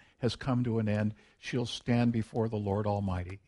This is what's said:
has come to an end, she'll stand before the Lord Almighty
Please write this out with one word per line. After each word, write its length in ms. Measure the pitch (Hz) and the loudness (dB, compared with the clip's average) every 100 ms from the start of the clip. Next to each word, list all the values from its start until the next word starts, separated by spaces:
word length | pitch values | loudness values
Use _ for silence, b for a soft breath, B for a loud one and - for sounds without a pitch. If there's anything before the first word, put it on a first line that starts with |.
| b b | b b
has 180 | 120 - | -4 -2
come 280 | 139 123 123 | -2 0 0
to 140 | 113 | 0
an 100 | 107 | 2
end, 260 | 104 107 b b b | 2 0 b b b
she'll 260 | - 127 120 | -6 -4 -4
stand 460 | - - 120 120 | -4 0 2 4
before 380 | 117 - 120 113 | 2 -2 -2 0
the 60 | 107 | 0
Lord 280 | 101 101 104 | 0 0 2
Almighty 540 | 101 98 92 90 98 | 0 0 -2 -6 -12